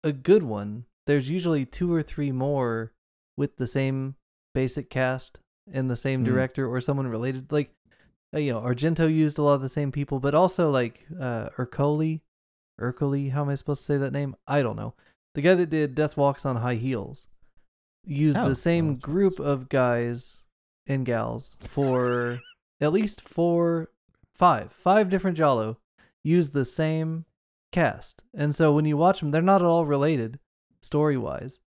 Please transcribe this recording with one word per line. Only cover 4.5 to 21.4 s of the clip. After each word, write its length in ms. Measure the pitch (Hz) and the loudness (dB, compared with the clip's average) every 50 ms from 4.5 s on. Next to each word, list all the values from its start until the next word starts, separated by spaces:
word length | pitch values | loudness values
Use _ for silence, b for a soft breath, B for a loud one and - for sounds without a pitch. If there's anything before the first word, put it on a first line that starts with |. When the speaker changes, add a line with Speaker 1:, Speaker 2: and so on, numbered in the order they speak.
| _ | _
Speaker 1:
basic 360 | - 131 127 - 151 127 _ | -2 -2 -2 -2 -6 -10 _
cast 500 | - 131 131 127 131 127 - - _ - _ _ _ _ _ - | -4 -2 -2 -2 -2 -4 -8 -14 _ -20 _ _ _ _ _ -8
and 200 | 160 131 131 131 | -6 -4 -2 -2
the 60 | 123 | -4
same 260 | 117 - 139 135 131 | -2 -2 -2 0 0
Speaker 2:
Mm. 40 | 123 | 0
Speaker 1:
director 400 | 123 127 131 131 127 - - 135 | 2 2 2 0 -2 -2 -4 -4
or 140 | 117 120 127 | -2 -2 -4
someone 260 | 123 - 139 139 135 | -2 -2 -2 -2 -2
related. 460 | 127 113 110 120 131 131 131 131 - | -4 -4 -4 -4 -4 -6 -6 -8 -2
Like, 220 | 151 147 143 - _ _ _ b b b b b b _ _ _ - | -2 -2 -2 -2 _ _ _ b b b b b b _ _ _ -6
uh, 40 | 151 | -4
you 140 | 151 139 | -2 -2
know, 80 | 120 110 | -2 -2
Argento 520 | 120 123 127 123 139 165 165 156 165 160 | -2 -2 -2 0 0 0 2 4 2 4
used 260 | 156 156 156 151 147 - | 4 4 2 2 2 2
a 40 | |
lot 120 | 147 143 143 | 4 4 4
of 80 | 135 | 4
the 60 | 135 131 | 0 -4
same 240 | - 151 147 139 | -4 -2 -4 -2
people, 280 | 131 143 143 - 143 135 | -2 -4 -4 -2 -4 -2
but 140 | 127 139 139 | 0 2 4
also, 360 | 156 180 180 180 - 170 156 | 4 4 4 2 2 2 2
like, 360 | 139 131 123 117 - _ _ _ 160 180 | 4 2 0 -2 -6 _ _ _ -12 -8
uh, 320 | 139 123 117 113 104 104 - - | -6 -6 -4 -6 -6 -8 -6 -6
Ercole, 640 | 127 123 - - 139 147 151 151 156 160 160 156 _ _ _ _ _ _ _ _ _ _ _ - | -8 -6 -2 -2 0 0 2 0 0 -2 -2 -4 _ _ _ _ _ _ _ _ _ _ _ -6
Ercole, 500 | - 123 123 - 151 139 139 139 139 135 | -6 -6 -4 -2 -2 0 0 -2 -2 -2
how 120 | 131 147 | -2 -2
am 60 | 147 143 | -2 -2
I 40 | 143 | -4
supposed 260 | 135 - - 147 135 | -6 -4 -6 -6 -6
to 40 | - | -2
say 120 | - 147 139 | -2 -2 -2
that 140 | 139 135 | -2 -2
name? 220 | 135 143 143 139 127 _ _ | -4 -4 -6 -6 -8 _ _
I 160 | - 135 147 | -2 0 0
don't 140 | 135 113 104 | 0 0 -4
know. 180 | 107 107 110 - b b b b b _ _ _ | -6 -10 -10 -12 b b b b b _ _ _
The 80 | 151 | 0
guy 120 | 143 170 190 | 4 4 4
that 140 | 180 180 165 | 4 4 0
did 240 | 156 156 151 143 127 | 0 -2 -2 -2 0
Death 220 | 147 151 147 - | -2 -2 -2 0
Walks 280 | - 143 139 139 - - | 2 2 2 0 -2 -4
on 100 | 139 127 | -4 -4
High 180 | 117 117 123 123 | -2 -2 -2 -2
Heels 500 | 113 117 131 131 110 - - 139 - - - - _ - _ _ - _ _ _ _ _ _ _ _ _ | -2 -2 -4 -4 -4 -6 -8 -12 -16 -20 -20 -20 _ -20 _ _ -20 _ _ _ _ _ _ _ _ _
used 340 | 190 147 139 151 156 143 214 | -8 -2 2 2 2 2 2
Speaker 2:
Oh, 100 | - - | 2 0
Speaker 1:
the 60 | 135 | 0
same 360 | 127 - 175 170 170 165 156 | 0 0 0 2 2 2 0
Speaker 2:
oh, 40 | 143 | -2
Speaker 1:
group 440 | 127 - - 147 185 202 190 185 - | -4 -6 -4 0 2 2 2 2 0
of 300 | 135 143 143 131 127 - | -2 -2 -2 -2 -2 -2
guys 760 | - 135 127 123 120 120 120 120 120 120 - - - - _ _ _ _ _ _ _ _ _ | 0 2 2 2 2 0 -2 -4 -4 -8 -10 -16 -18 -20 _ _ _ _ _ _ _ _ _
and 180 | - 139 135 131 | -4 -4 -2 0
gals 500 | 123 117 113 110 117 117 117 | 0 -2 -2 -2 -4 -6 -8